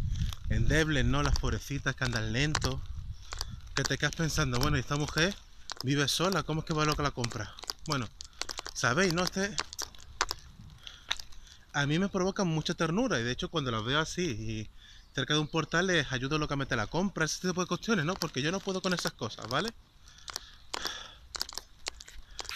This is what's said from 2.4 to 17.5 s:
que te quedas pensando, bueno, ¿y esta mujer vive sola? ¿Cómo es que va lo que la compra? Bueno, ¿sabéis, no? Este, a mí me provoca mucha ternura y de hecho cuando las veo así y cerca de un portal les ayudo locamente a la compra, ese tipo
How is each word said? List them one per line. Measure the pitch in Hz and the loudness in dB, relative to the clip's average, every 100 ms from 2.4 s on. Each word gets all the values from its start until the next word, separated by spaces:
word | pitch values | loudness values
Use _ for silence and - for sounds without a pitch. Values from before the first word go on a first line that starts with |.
| 151 151 131 139 - - - - - - - - - - | 4 4 2 0 -4 -6 -6 -8 -8 -6 -6 -6 -6 0
que | |
te | 135 139 | 0 2
quedas | 147 - | 0 2
pensando, | 165 - 143 123 | 0 2 2 4
bueno, | 143 143 | 4 2
¿y | |
esta | 117 147 | 2 0
mujer | 147 - 175 - - - - - | 0 2 2 0 -12 -16 -12 -4
vive | 127 143 139 | 0 2 4
sola? | - 175 180 | 4 2 2
¿Cómo | 143 156 | 0 -2
es | 156 | 0
que | |
va | 156 151 | 2 2
lo | 147 | 4
que | |
la | 143 | 0
compra? | - 120 110 101 - - - - | 0 -2 -2 -6 -8 -10 -8 -2
Bueno, | 143 110 - - - - - - | -2 -2 -8 -14 -8 -8 -6 -8
¿sabéis, | - 123 131 190 | -2 0 4 2
no? | 165 | 2
Este, | 185 190 202 151 - - - - - - - - - - - - - - - - - - - - - | 0 -2 -2 -4 -6 -6 -10 -10 -10 -2 -2 -4 -12 -18 -18 -16 -18 -14 -8 -8 -8 -14 -16 -20 -6
a | 147 143 | 0 2
mí | 156 | 2
me | 196 | 2
provoca | 196 180 190 | 2 0 2
mucha | 185 156 151 | 2 2 0
ternura | 170 165 180 254 143 | 0 2 2 2 2
y | |
de | 117 | 0
hecho | 127 180 | -2 -2
cuando | 165 131 | -2 0
las | 113 | 0
veo | 110 143 | 2 0
así | 160 - | 0 0
y | 175 107 110 110 104 - - - - | -2 -2 -4 -4 -6 -12 -20 -20 -8
cerca | - 131 | -4 0
de | 151 | 2
un | 151 | 2
portal | 160 147 165 185 | 0 2 2 4
les | 170 127 | 2 2
ayudo | 127 135 151 | 0 0 0
locamente | 151 143 135 123 | 0 -2 0 0
a | |
la | 104 | 0
compra, | 151 196 170 156 | 0 0 0 -2
ese | - | 0
tipo | 180 | 0